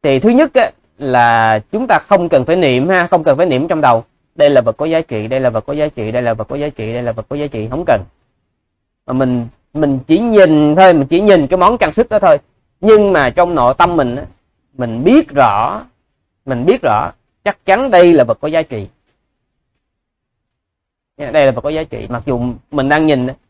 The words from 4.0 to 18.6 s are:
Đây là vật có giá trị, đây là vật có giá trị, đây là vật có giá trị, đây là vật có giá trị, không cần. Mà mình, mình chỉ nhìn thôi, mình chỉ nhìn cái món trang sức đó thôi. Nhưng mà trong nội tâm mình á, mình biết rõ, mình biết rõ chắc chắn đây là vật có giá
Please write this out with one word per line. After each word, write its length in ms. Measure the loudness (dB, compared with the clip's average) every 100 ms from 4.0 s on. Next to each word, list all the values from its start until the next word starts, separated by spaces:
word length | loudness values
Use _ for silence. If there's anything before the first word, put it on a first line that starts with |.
| -2 _ _ 0
Đây 140 | 2
là 120 | 2
vật 160 | 0 -4
có 80 | -4
giá 160 | -4
trị, 260 | -4 -8 -4
đây 120 | -2
là 100 | -2
vật 160 | -4 -6
có 80 |
giá 140 | -4 -4
trị, 240 | -4 -6
đây 100 | -4
là 120 | -4
vật 140 | -4 -6
có 80 | -6
giá 140 | -8
trị, 240 | -8 -8
đây 100 | -6
là 80 | -6
vật 140 | -8 -8
có 60 | -8
giá 120 | -8
trị, 200 | -8 -8
không 140 | -6 -2
cần. 160 | -2 -4 _ _ _ _ _ _ _ _ _ -8
Mà 80 |
mình, 340 | -4 -2 -4 -8 _ _
mình 260 | -4 -4 -4 -2
chỉ 120 | -2
nhìn 560 | 2 4 4 4 2 4
thôi, 180 | 4
mình 140 | 4 0
chỉ 140 | 0
nhìn 260 | 2 2 2
cái 100 | 0
món 200 | 0 0
trang 140 | -2
sức 180 | -2 -2
đó 100 | 0
thôi. 180 | 2 2 _ _ _ _
Nhưng 320 | 4 4 4
mà 160 | 0 0
trong 260 | 0 0 2
nội 180 | 0 0
tâm 180 | -2 0
mình 180 | -2 -4
á, 80 | -12 _ _ _ _
mình 300 | -10 -8 -2
biết 260 | 2 2 2
rõ, 560 | 0 2 2 -2 -6 -14 _ _ _ _ _ -8
mình 200 | -4 0
biết 160 | 0
rõ 300 | 0 -2 -2 -10 _ _
chắc 220 | -8 -6 -2
chắn 260 | 0 2
đây 220 | 4 6
là 100 | 4
vật 140 | 2 -2
có 60 | -4
giá 140 | -4